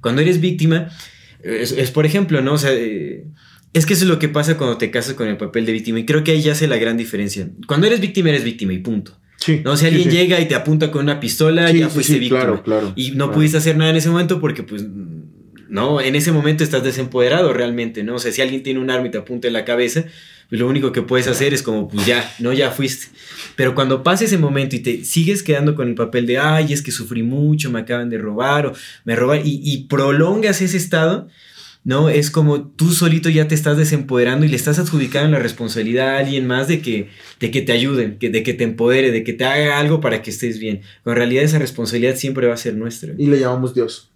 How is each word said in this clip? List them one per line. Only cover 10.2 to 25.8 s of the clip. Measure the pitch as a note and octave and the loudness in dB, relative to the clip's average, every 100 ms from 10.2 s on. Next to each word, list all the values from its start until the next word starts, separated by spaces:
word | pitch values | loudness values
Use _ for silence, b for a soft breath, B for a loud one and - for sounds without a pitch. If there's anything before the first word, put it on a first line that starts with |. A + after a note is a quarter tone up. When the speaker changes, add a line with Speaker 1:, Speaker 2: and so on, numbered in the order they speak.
| F3+ F3+ | 4 2
Speaker 1:
y | D#3+ | 2
te | |
apunta | - D3+ D#3 D3+ | 0 0 2 2
con | D3+ | 0
una | C#3+ C#3+ | 0 -2
pistola, | A#2 - D#3 E3 E3+ | -4 2 2 4 4
Speaker 2:
Sí, | E3 | 4
Speaker 1:
ya | D#3 | 4
Speaker 2:
sí, | |
Speaker 1:
fuiste | D3 C3+ | 0 2
Speaker 2:
sí, | C#3 | 2
Speaker 1:
víctima. | A#2+ B2+ | 4 2
Speaker 2:
claro, | B2 G2+ | 2 0
claro, | G#2+ G#2+ G#2 | 0 -2 -2
Speaker 1:
Y | F#2+ C3 | -4 -4
no | C3+ | -2
Speaker 2:
claro. | C#3+ | 0
Speaker 1:
pudiste | D3+ D3+ D#3 | 2 4 4
hacer | D#3+ D#3 | 2 2
nada | D#3+ | 4
en | D#3+ | 2
ese | D#3 | 2
momento | E3+ E3+ F3 | 2 2 0
porque, | D3 - | -2 -4
pues, | G#2 G#2 G#2 G2 F2 D#2+ D#2 - - - - | -8 -10 -10 -10 -12 -14 -16 -20 -20 -20 -10
no, | G2 B2+ D3 | -4 0 2
en | C3 | 2
ese | C#3+ D#3 | 0 2
momento | D#3+ D3 D#3 | 2 2 0
estás | D3+ C#3 | 0 0
desempoderado | C3 C3 B2+ B2+ B2 D#3+ E3+ | -2 -4 -4 2 2 4 2
realmente, | A#2+ A#2+ A#2+ A#2 A2+ | 2 -2 -2 -6 -6
¿no? | G#2 | -6
O | A#2+ | -4
sea, | A#2 | -4
si | A#2 | -2
alguien | C3 C3 | -2 -2
tiene | C3+ C3 | -4 -4
un | C3 | -2
arma | B2+ B2 | -2 -2
y | |
te | A2 | -6
apunta | - B2 A#2+ | -8 -6 -4
en | |
la | A2+ | -4
cabeza, | G#2+ A#2+ A#2+ D#3 E3 B B B B | -2 0 0 -2 -4 B B B B
pues | A2 | -2
lo | B2 | 0
único | C#3+ C3 | 0 0
que | B2 | -2
puedes | - B2+ B2+ | 0 0 0
hacer | A#2+ C#3 | 0 0
es | C3+ | 0
como, | - G#2+ G2 | -2 -4 -4
pues | G2+ G2 | -2 0
ya, | A#2+ A2+ - | 0 -2 -6
¿no? | A#2+ | -2
Ya | C3 C3+ | 0 0
fuiste. | B2+ C3 - - B B B B - | -2 -4 -6 -14 B B B B -2
Pero | C3 | 0
cuando | B2+ C3 C3 | 2 0 2
pasa | D3+ F#3+ | 2 2
ese | A3+ F#3 | 2 2
momento | D3 C#3 C3+ B2+ | 2 0 -2 -4
y | |
te | B2 A#2 | -4 -4
sigues | - E3+ E3 G3 | -2 0 2 0
quedando | - C#3+ D3 | 0 2 2
con | D3 | 0